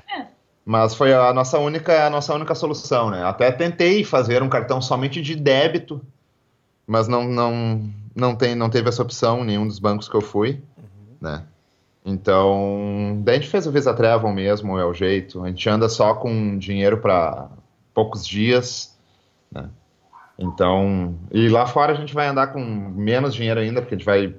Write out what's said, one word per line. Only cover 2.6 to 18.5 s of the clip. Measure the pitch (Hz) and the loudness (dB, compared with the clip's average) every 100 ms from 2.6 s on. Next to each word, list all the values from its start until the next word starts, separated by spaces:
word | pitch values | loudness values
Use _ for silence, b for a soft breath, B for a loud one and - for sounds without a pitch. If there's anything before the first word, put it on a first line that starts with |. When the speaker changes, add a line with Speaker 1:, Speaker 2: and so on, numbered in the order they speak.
| 160 151 - 127 113 | -4 -6 -2 0 0
Speaker 2:
né? | 92 | 0
Até | 90 98 123 | -2 2 2
tentei | 127 170 170 175 208 | 2 -2 2 2 2
fazer | 202 135 113 123 | 2 0 2 2
um | 135 | 2
cartão | 131 113 131 | 0 0 -2
somente | 127 127 135 143 | 0 -2 -2 -4
de | 143 | -6
débito, | 160 143 131 160 165 - 143 - _ _ _ _ _ _ _ - | -2 2 4 4 0 -6 -12 -14 _ _ _ _ _ _ _ -2
mas | 113 110 | 0 2
não, | 123 | 0
não, | 120 123 120 117 117 110 107 104 - | 0 0 0 0 -2 -2 -4 -10 -14
não | - 123 113 | -4 -2 0
tem, | 123 | 0
não | 117 117 | 0 0
teve | 120 120 | 2 0
essa | 117 | 0
opção | 123 - 117 120 | -4 0 0 0
em | 120 | 0
nenhum | 104 107 | -2 -2
dos | 101 | -2
bancos | 104 104 - | -2 -2 -2
que | |
eu | 107 | -2
fui, | 104 101 110 - - - | -2 -2 -2 -4 -12 -20
Speaker 3:
Uhum. | 104 101 104 135 | -20 -20 -20 -14
Speaker 2:
né? | 80 76 78 _ _ _ _ _ | -10 -10 -12 _ _ _ _ _
Então, | 95 95 101 95 98 98 101 101 101 101 104 104 | -10 -4 2 4 4 2 0 -4 -4 -4 -4 -2
daí | 104 131 | 2 0
a | |
gente | 143 | 0
fez | - 156 | -2 0
o | |
Visa | 143 131 | 0 2
Travel | 117 113 113 110 | 2 4 4 2
mesmo, | 98 98 104 104 92 | 0 0 0 -2 -2
é | |
o | 87 | -2
jeito. | 87 92 98 95 90 | 0 0 0 -2 -8
A | 90 | -8
gente | 92 113 | -4 0
anda | 107 110 | 2 2
só | 113 107 | 2 2
com | 113 123 110 107 98 | 2 -2 -2 -2 -4
dinheiro | 95 98 98 107 | -4 0 2 2
pra | 107 92 80 67 67 - _ _ _ - | 2 2 2 -4 -12 -18 _ _ _ -2
poucos | 107 107 87 | -2 -4 -8
dias, | 101 113 | -2 2